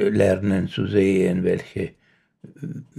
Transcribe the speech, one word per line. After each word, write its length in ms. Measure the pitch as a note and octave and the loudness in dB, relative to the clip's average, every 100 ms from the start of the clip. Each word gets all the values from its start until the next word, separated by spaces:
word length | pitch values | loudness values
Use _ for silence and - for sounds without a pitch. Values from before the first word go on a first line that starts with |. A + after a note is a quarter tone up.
| G2+ | 0
lernen 580 | G#2+ G2+ F#2 G2+ F#2+ F2+ | 2 2 2 0 0 -2
zu 200 | - F#2+ | -4 0
sehen, 560 | G#2 F#2+ F#2+ F#2 F2+ | 2 4 4 2 0
welche, 480 | F2+ F2+ - - F2+ - _ _ _ _ - - - - - | 0 -2 -4 -8 -8 -10 _ _ _ _ -20 -14 -12 -12 -14